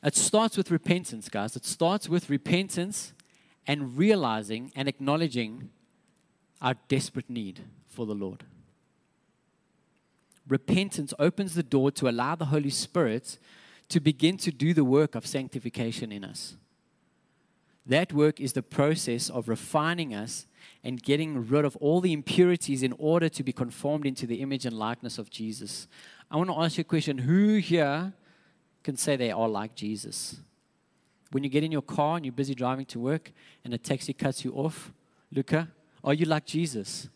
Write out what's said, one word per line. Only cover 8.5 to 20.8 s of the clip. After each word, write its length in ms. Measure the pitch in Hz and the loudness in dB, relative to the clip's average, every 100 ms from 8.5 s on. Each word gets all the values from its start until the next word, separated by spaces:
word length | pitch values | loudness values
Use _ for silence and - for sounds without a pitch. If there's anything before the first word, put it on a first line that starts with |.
| - _ _ _ _ _ _ _ _ _ _ _ _ _ _ _ _ _ - - | -20 _ _ _ _ _ _ _ _ _ _ _ _ _ _ _ _ _ -20 -2
Repentance 680 | 135 - 180 196 - 143 - | -2 2 2 2 -4 -6 2
opens 340 | 156 - 196 | 2 2 -2
the 100 | 165 | -2
door 280 | 143 139 135 | 2 4 4
to 160 | - 131 | 2 0
allow 280 | 117 127 160 | 2 0 -2
the 100 | 156 | 0
Holy 240 | 151 143 | 0 0
Spirit 680 | 135 - 180 135 113 - - _ - - - _ | -4 -2 0 2 0 -6 -18 _ -20 -20 -20 _
to 100 | 170 | 2
begin 380 | 147 135 156 185 | 2 4 2 2
to 140 | - | -4
do 220 | 143 151 | 0 4
the 120 | 165 135 | 4 6
work 300 | 135 151 113 | 6 4 0
of 120 | - | -4
sanctification 880 | 139 131 127 120 - 117 113 113 | -6 -6 -8 -8 -4 -4 -4 -8
in 100 | 104 | -10
us. 320 | 95 - - - _ _ _ _ _ _ _ _ _ _ _ _ - | -12 -12 -14 -16 _ _ _ _ _ _ _ _ _ _ _ _ 2
That 280 | 135 185 | 2 4
work 260 | 147 151 - | 4 4 4
is 140 | 135 | -4
the 100 | 131 | -4
process 680 | - - 147 160 - 120 - | -4 2 2 2 0 -2 -2
of 200 | 127 113 | -4 -4
refining 640 | 110 - 156 156 175 156 | -4 0 0 0 -2 -4
us 320 | 104 113 - - _ - - | -6 -8 -10 -14 _ -20 -12